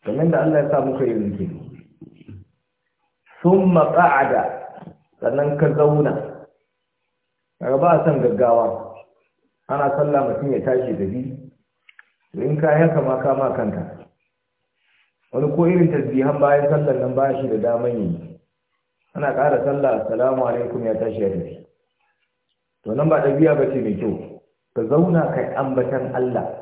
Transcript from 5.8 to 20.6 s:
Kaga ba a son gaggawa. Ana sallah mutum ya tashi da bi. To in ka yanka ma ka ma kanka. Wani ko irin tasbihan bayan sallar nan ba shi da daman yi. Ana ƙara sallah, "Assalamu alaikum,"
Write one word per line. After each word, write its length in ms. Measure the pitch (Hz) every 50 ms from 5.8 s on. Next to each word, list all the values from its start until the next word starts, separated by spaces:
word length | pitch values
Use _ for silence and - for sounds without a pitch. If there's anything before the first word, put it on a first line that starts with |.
| 147 147 147 151 139 123 - - - - - - - _ _ _ _ _ _ _ _ _ _ _ _ _ _ _ _ _ _ _ _ _ _ _
Kaga 160 | 113 123 135
ba 120 | 143 170 175 165 151
a 40 | -
son 120 | 160 147 131 -
gaggawa. 400 | - 104 - 127 117 117 117 117 113 - - - - - - - _ _ _ _ _ _ _ _ _ _ _ _ -
Ana 240 | 135 143 143 139 139
sallah 280 | 151 147 147 143 139 139
mutum 280 | - - - 143 139 127
ya 80 | 104 -
tashi 320 | 135 127 127 - - 104
da 80 | 98 98
bi. 160 | 95 110 127 131 131 - - - - _ _ _ _ _ _ _ - _ - _ _ _ _ _ _ -
To 80 | 185
in 160 | - 147 151
ka 160 | 151 160 156 151 156
yanka 160 | 165 160 156 151
ma 200 | 131 131 131 127
ka 120 | - 139 135
ma 160 | 131 135 123 -
kanka. 560 | 127 113 104 92 87 82 - - - - _ _ _ _ _ _ _ _ _ _ _ _ _ _ _ _ _ _ _ _ _ _ _ _ _ 127
Wani 200 | 131 147 147 151
ko 80 | 165 170 175
irin 240 | 185 175 170 160 151
tasbihan 480 | 139 127 123 127 131 131 143 143 147
bayan 240 | 147 143 143 143 143 143 151
sallar 240 | 147 - 143 131
nan 160 | 120 123 127 127
ba 160 | 131 139 135 127
shi 80 | - 135
da 100 | 123 110
daman 360 | 104 104 - 117 117 123 120 120
yi. 160 | 113 98 87 85 82 - - - - _ _ _ _ _ _ _ _ _ _ _ _ _ _ _
Ana 200 | 143 147 139 123
ƙara 240 | 127 139 147 135 120 -
sallah, 380 | 139 139 143 139 131 117 107
"Assalamu 400 | - 110 113 110 127 131 131 131 127 117
alaikum," 320 | - -